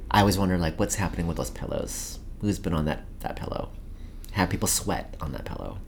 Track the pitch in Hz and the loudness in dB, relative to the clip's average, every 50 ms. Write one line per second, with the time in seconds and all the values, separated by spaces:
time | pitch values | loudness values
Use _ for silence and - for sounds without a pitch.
0 | - - - 104 101 101 95 95 98 92 92 87 85 78 78 - 104 - - - | -4 4 6 8 8 8 6 6 4 4 4 4 4 2 4 2 0 0 2 0
1 | 95 82 - - 85 82 82 - 67 - - - - - - - - - - - | 0 0 0 0 0 0 0 0 -2 -4 -4 -6 -4 -2 -2 -2 -2 -4 -6 -6
2 | - - - - - - - - - 104 95 - - 90 82 78 76 76 76 - | -6 -8 -8 -8 -8 -10 -8 -2 0 0 0 2 2 0 2 2 2 2 0 -2
3 | - - - - - - - - - - - - - - - - - - - - | -4 -10 -10 -8 -6 -6 -4 -4 -4 -4 -4 -4 -4 -6 -8 -10 -10 -10 -10 -12
4 | - - - - - - - - 90 87 107 - 110 - - - - 101 92 - | -12 -12 -12 -12 -12 -6 0 2 2 2 2 2 2 2 2 0 0 0 -2 -2
5 | - - - - - 71 65 55 50 - - - 50 50 - - - | -2 -6 -8 -8 -6 -6 -6 -6 -6 -6 -8 -6 -8 -8 -8 -8 -8